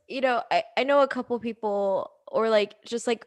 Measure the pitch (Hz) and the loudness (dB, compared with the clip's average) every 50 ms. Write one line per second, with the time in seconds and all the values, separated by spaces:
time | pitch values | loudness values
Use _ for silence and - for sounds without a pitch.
0 | _ - 202 262 247 269 240 226 - - - 175 - - - - 226 269 285 285 | _ -12 -6 -2 -2 0 0 0 -2 0 0 0 0 -2 -2 -2 0 2 4 4
1 | 277 262 269 254 240 - 240 233 214 240 220 - - 214 202 202 202 196 190 180 | 4 2 0 -4 -6 -4 -6 -6 -6 -6 -8 -6 -4 -2 -2 0 0 0 0 -2
2 | - - _ _ _ - - 208 220 226 220 214 208 202 - _ - - 233 233 | -4 -6 _ _ _ -6 -2 0 2 4 4 2 2 0 -4 _ -12 -8 -8 -6
3 | - 247 233 214 - | -2 -2 -4 -4 -4